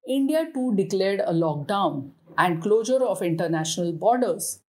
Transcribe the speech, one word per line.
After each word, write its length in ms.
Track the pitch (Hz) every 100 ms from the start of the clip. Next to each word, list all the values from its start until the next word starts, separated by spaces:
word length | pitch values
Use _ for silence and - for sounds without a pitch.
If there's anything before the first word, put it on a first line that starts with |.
| -
India 400 | 269 277 311 320
too 220 | 277 254 202
declared 440 | 170 190 190 196
a 140 | -
lockdown 760 | 165 165 147 139 202 185 139 135 - _ -
and 280 | 175 165
closure 400 | 202 214 220 262
of 180 | 247 185
international 680 | 175 165 170 160 156 - 170
borders. 720 | 156 185 247 233 196 - - _